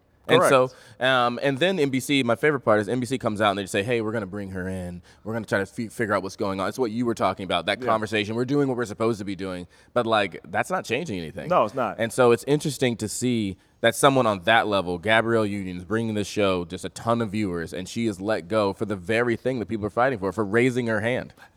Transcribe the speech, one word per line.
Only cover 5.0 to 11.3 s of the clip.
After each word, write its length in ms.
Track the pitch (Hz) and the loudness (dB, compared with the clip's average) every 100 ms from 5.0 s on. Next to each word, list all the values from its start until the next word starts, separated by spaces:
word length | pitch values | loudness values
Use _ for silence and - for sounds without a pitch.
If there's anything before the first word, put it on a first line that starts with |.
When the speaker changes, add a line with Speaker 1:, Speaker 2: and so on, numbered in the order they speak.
| - - | -16 -16
Speaker 1:
We're 80 | 104 | -8
gonna 120 | 113 | -8
try 140 | 101 104 | -2 -2
to 80 | 98 | -2
fi-, 220 | - 110 | -6 -10
figure 260 | - 110 | -4 0
out 80 | 92 | 0
what's 140 | 95 - | -2 -4
going 240 | 101 95 | -4 -2
on." 80 | 95 | -4
It's 100 | 113 | -2
what 140 | 120 | -2
you 120 | 110 | 0
were 100 | 120 113 | -2 0
talking 260 | 104 101 | 0 0
about, 220 | 95 90 85 | -2 -2 0
that 140 | 101 | -2
Speaker 2:
Yeah. 80 | 123 | 0
Speaker 1:
conversation. 480 | 110 107 107 104 113 | 0 2 0 0 -2
We're 80 | |
doing 240 | 123 143 135 | 0 0 0
what 80 | 123 | 0
we're 80 | |
supposed 340 | 110 107 113 104 | -4 0 0 0
to 60 | |
be 100 | 101 | -6
doing, 320 | 90 95 90 90 _ _ | -6 -6 -8 -10 _ _
but, 120 | 123 113 | -2 2
like, 340 | 107 101 - - | 2 2 -4 -6
that's 220 | 104 123 | -4 -2
not 140 | 185 | -4
changing 340 | 117 120 170 113 | -2 -4 -4 -6
anything. 300 | 80 | -6